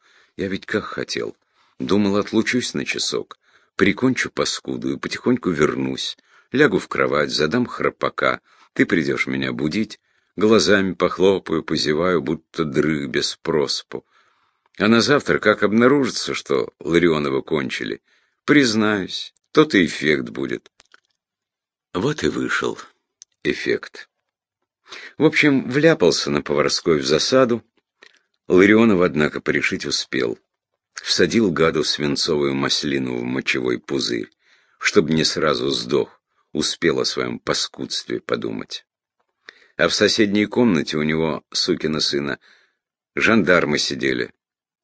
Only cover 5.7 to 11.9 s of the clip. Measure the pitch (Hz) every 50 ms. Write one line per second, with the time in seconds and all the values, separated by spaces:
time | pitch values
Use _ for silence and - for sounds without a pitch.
5.7 | 60 65 67 65 65 - - - - - _ _ _ _ _ _ - 127 147 120
6.7 | 95 - - - - 65 65 64 67 76 73 - - - 76 78 101 123 120 -
7.7 | - - - 69 - _ 67 65 - - 69 65 62 60 _ _ _ _ - _
8.7 | _ - 135 - 104 85 73 67 65 62 - 65 65 67 67 65 62 60 73 78
9.7 | 82 107 110 - - - _ _ _ _ _ _ _ 117 107 107 113 104 90 85
10.7 | 104 98 95 95 82 - 90 82 - - 92 98 98 87 - - 85 78 71 -
11.7 | 82 69 65 73